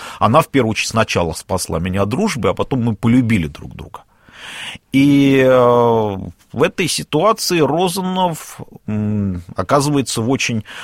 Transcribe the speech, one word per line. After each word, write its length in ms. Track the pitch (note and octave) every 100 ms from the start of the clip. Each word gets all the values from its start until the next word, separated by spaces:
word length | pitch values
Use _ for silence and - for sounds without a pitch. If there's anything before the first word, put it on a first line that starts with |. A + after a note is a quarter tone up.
| - -
она 220 | G#2+ B2
в 80 | -
первую 240 | C3+ A2
очередь 200 | A2 -
сначала 420 | A2 G#2+ G2 E2+
спасла 460 | D#2 - F#2 - E2
меня 240 | F#2 F#2+
от 60 | G2+
дружбы, 380 | C3+ G#3+ C#3 F#2+
а 60 |
потом 300 | F2 G2+ C3
мы 120 | A#2 G#2
полюбили 520 | A#2 B2+ A#2 A2 D2+
друг 280 | - C2+ -
друга. 280 | - - _ _ _ - - - - - _
И, 500 | C3+ C#3+ C#3+ C#3 C3+ C3
э, 40 |
в 1160 | B2+ B2 A#2+ A#2+ A2+ G#2+ F#2+ G2 - _ A2
этой 240 | F#3+ - E3
ситуации 720 | - - D3 G3+ G#3+ - F3
Розанов, 1000 | C3+ D#3+ F#3 F#3+ F#3 F#3 F3+ D#3 - - - - -
м, 560 | G#2+ G#2+ G#2 G2 F2 F2 -
оказывается 640 | F#2 C#3+ C#3+ C#3+ B2 -
в 80 | A2+
очень 340 | C3+ - A2+ - -